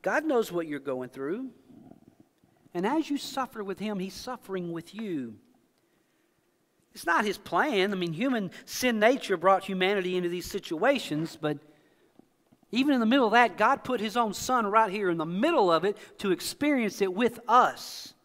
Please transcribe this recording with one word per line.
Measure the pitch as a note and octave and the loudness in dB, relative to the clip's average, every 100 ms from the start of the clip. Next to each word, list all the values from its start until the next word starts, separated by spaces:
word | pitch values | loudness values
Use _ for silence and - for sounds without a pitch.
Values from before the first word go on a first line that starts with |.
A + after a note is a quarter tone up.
God | F#3 B3 | 0 0
knows | D#4+ B3 F#3 | 2 0 0
what | F3 E3 | -4 -4
you're | D3 | -6
going | C#3 B2+ B2 | -6 -6 -8
through. | C3 C3+ G#3 C4 - _ - - - _ _ _ _ _ _ _ | -8 -6 -6 -10 -16 _ -20 -20 -20 _ _ _ _ _ _ _
And | F3 G3 | -4 -2
as | D#4 D4 | -2 -2
you | C#4+ | -6
suffer | - - B3+ A3 | -6 -6 -6 -8
with | G3 F#3 | -10 -6
him, | G#3+ G3+ | -6 -6
he's | F#3+ - | -8 -10
suffering | - B3 - F#3+ F3 | -12 -12 -8 -8 -6
with | E3+ E3 G3+ | -8 -12 -12
you. | A3 D#3 A#2+ G#2 _ _ _ _ _ _ _ _ _ _ _ _ _ _ _ | -6 -6 -8 -14 _ _ _ _ _ _ _ _ _ _ _ _ _ _ _
It's | - E4 | -8 0
not | E4 G#3 | 0 0
his | F3+ | -4
plan. | - E3+ C#4 G#3+ F#3+ | -2 0 2 2 0
I | F#3+ | -2
mean, | E3+ | -4
human | D#3 C4 A#3+ F#3 - - | -2 -2 -2 -4 -10 -12
sin | - B3 A3 | -2 0 4
nature | G#3+ C4+ - F3+ | 4 4 -2 0
brought | F3+ F#3+ - | 4 2 2
humanity | F#3+ F#3 G3+ F#3 F3+ | 0 0 0 0 -2
into | F3 | -2
these | F3+ E3 | -6 -6
situations, | G3+ - D#3 A3+ C#4+ - D3+ D#3+ - | -8 -6 0 2 2 -2 -4 -4 -4
but | D#3 D3 _ _ _ _ _ _ _ _ _ _ _ | -6 -6 _ _ _ _ _ _ _ _ _ _ _
even | A3+ C#4 | 0 2
in | C4+ | 4
the | A3 | 4
middle | C#4 A3+ | 4 6
of | |
that, | A3+ A#3+ F3 | 6 4 4
God | A3 C4+ | 2 2
put | - B3 | 0 -2
his | G#3+ A3 | -2 -2
own | A3+ | -2
son | F3+ - B3+ G#3 | -2 0 0 4
right | G#3+ A3 | 4 4
here | G3+ F#3+ | 0 -2
in | E3 | -2
the | D#3+ | -2
middle | F3+ D4 E4 F#3+ | 0 2 4 4
of | D#3+ | 4
it | F#3+ G#3 - - | 2 -4 -14 -6
to | G3+ | -2
experience | F3 - - C#4+ C#4 G#3+ - | -2 -4 -2 0 2 0 0
it | F#3+ | -2
with | F3+ A#3+ A#3+ - | 2 0 -2 4
us. | A#3+ G3 - - - - _ | 6 6 0 -14 -14 -18 _